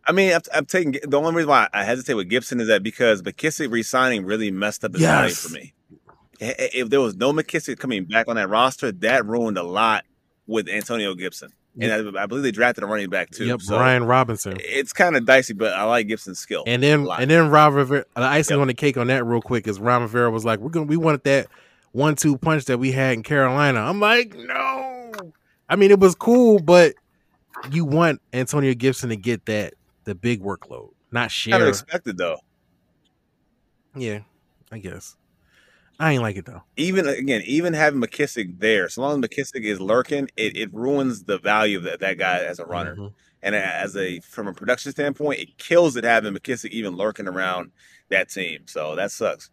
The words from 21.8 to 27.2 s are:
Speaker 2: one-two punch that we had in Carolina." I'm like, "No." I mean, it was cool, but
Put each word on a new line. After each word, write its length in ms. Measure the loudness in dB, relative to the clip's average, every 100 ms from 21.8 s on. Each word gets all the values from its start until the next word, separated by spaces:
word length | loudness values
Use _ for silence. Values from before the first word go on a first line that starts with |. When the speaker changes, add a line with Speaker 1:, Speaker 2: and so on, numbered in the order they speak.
| _
Speaker 2:
one-two 460 | 0 0 2 2 2
punch 260 | 2 0 0
that 120 | -2
we 140 | 0
had 200 | 0 0
in 80 | 0
Carolina." 580 | 0 2 2 4 2 2
I'm 200 | 0 0
like, 340 | 2 2 0
"No." 760 | -8 -8 -4 -4 -4 -8 -12 -16 -18 -18 _ _ _ _
I 80 | 4
mean, 140 | 8
it 80 | 8
was 140 | 8
cool, 460 | 4 4 6 8 6
but 340 | 8 8 8 4 _ _